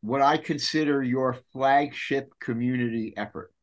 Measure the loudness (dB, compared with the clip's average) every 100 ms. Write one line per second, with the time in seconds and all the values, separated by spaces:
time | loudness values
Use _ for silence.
0 | -2 2 4 4 0 -4 -2 0 2 0
1 | 2 0 0 -2 _ -2 4 4 2 -4
2 | -4 -2 -4 _ -6 -2 0 0 -2 -2
3 | -6 -6 -8 -10 -16 _